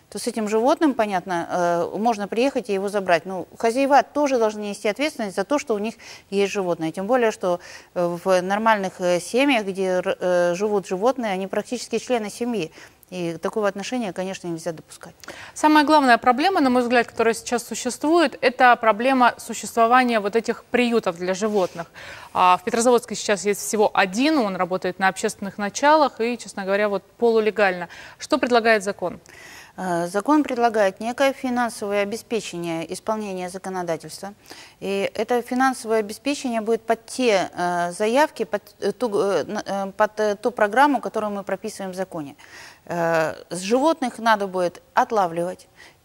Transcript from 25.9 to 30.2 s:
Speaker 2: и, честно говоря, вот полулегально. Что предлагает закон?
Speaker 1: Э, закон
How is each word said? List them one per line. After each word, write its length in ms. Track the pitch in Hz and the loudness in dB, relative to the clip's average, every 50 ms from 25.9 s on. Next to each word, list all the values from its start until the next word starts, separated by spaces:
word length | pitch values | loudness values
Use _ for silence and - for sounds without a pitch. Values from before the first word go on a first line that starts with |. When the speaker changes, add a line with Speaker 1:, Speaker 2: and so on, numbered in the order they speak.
| 302 320 294 254 - - | 6 6 4 2 0 -2
Speaker 2:
и, 160 | 226 233 247 226 | -4 -4 -4 -6
честно 260 | - - - - 196 | -8 -12 -12 -8 -4
говоря, 240 | 185 196 202 208 208 | -2 0 0 0 0
вот 140 | 202 190 - _ _ - | -2 -4 -6 _ _ 0
полулегально. 680 | 240 233 226 220 214 214 196 190 208 190 180 180 175 165 - - - - - - | 2 2 4 4 2 2 2 2 2 2 2 0 -6 -10 -12 -16 -20 -20 -18 -18
Что 200 | - - - 285 | -4 -2 0 0
предлагает 460 | 294 247 240 233 214 233 226 214 185 | 2 2 2 4 4 4 4 2 2
закон? 340 | 202 196 - - 170 - - - - - - - - - - - - _ | -2 -4 -4 -6 -6 -6 -8 -14 -20 -20 -20 -20 -20 -20 -20 -20 -20 _
Speaker 1:
Э, 300 | - 185 185 175 170 170 | -8 -4 -2 -2 -2 -2
закон 360 | 175 180 202 | -2 -2 -2